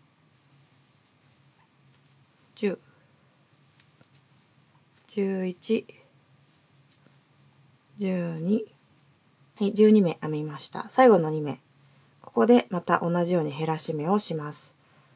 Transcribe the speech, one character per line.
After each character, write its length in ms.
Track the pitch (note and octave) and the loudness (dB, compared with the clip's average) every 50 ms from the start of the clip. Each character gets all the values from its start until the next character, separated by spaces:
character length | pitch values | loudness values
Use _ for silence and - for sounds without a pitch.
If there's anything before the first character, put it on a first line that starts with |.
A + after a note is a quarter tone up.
| _ _ _ _ _ _ _ _ _ _ _ _ _ _ _ _ _ _ _ _ _ _ _ _ _ _ _ _ _ _ _ _ _ _ _ _ _ _ _ _ _ _ _ _ _ _ _ _ _ _ _ | _ _ _ _ _ _ _ _ _ _ _ _ _ _ _ _ _ _ _ _ _ _ _ _ _ _ _ _ _ _ _ _ _ _ _ _ _ _ _ _ _ _ _ _ _ _ _ _ _ _ _
十、 240 | - G#3+ G3 E3+ - _ _ _ _ _ _ _ _ _ _ _ _ _ _ _ _ _ _ _ _ _ _ _ _ - _ _ _ _ _ _ _ _ _ _ _ _ _ _ _ _ _ _ _ _ | -4 -4 -4 -4 -6 _ _ _ _ _ _ _ _ _ _ _ _ _ _ _ _ _ _ _ _ _ _ _ _ -20 _ _ _ _ _ _ _ _ _ _ _ _ _ _ _ _ _ _ _ _
十 380 | _ - G#3 G3 F#3+ F#3+ F#3+ F#3 | _ -6 -6 -4 -4 -4 -4 -6
一、 400 | F#3 F3+ - - - A3 A#3 - - - - _ _ _ _ _ _ _ _ _ _ _ _ _ _ _ _ _ _ _ _ _ _ _ _ _ _ _ _ _ _ _ _ _ _ _ _ _ _ _ G#3 | -6 -8 -10 -4 -2 -2 -2 -4 -8 -18 -20 _ _ _ _ _ _ _ _ _ _ _ _ _ _ _ _ _ _ _ _ _ _ _ _ _ _ _ _ _ _ _ _ _ _ _ _ _ _ _ -6
十 400 | G3+ F#3 F#3 F3+ F3 E3+ E3 D#3+ | -4 -4 -4 -4 -4 -6 -8 -6
二。 260 | E3 F#3 G#3+ - G#4+ - _ _ _ _ _ _ _ _ _ _ _ _ _ _ _ _ _ | -2 -2 -2 -2 -2 -8 _ _ _ _ _ _ _ _ _ _ _ _ _ _ _ _ _
は 100 | - G3+ | -4 -4
い、 80 | G3 G3+ | -2 4
十 160 | G3+ G#3+ G#3+ | 4 6 6
二 120 | G#3+ G#3 | 8 6
目 160 | F#3 E3 - - | 4 2 -2 -4
編 100 | - D#3 | -6 -6
み 120 | D#3 D3+ D3+ | -4 -6 -6
ま 120 | D3+ D3 | -8 -10
し 120 | - - - | -14 -14 -14
た。 160 | - - - | -14 -14 -14
最 220 | - - - C4 A#3+ | -2 2 6 6 8
後 100 | G#3 F3 | 6 6
の 100 | D#3+ D#3 | 2 -2
二 120 | D#3 D#3 | -4 -4
目。 180 | D3+ D3 - - _ _ _ _ _ _ _ _ _ _ _ _ | -6 -6 -8 -10 _ _ _ _ _ _ _ _ _ _ _ _
こ 100 | - - | -20 -6
こ 140 | - A#3 A3+ | 0 2 4
で 220 | G#3+ A#3+ B3 - - | 6 6 4 4 0
ま 100 | F#3 F3 | -6 -6
た 200 | - - E3+ E3+ | -2 0 0 0
同 260 | F3 E3+ F3 F3 E3+ | 0 0 0 0 0
じ 80 | F3 F3+ | 0 0
よ 80 | E3+ | 0
う 20 | D3+ | -2
に 100 | D3 C#3 | -2 -4
減 140 | D#3 D#3+ | -6 -4
ら 100 | D#3+ D#3 | -4 -4
し 160 | D#3 - - D#3 | -6 -6 -8 -6
目 140 | D3 D3 | -6 -2
を 120 | F3 G3+ G#3 | -2 -2 -2
し 160 | - - D#3+ | -2 -6 -8
ま 180 | D#3 D3 D3+ D3 | -8 -8 -10 -14
す。 200 | - - - _ _ _ _ _ _ _ _ _ | -16 -20 -20 _ _ _ _ _ _ _ _ _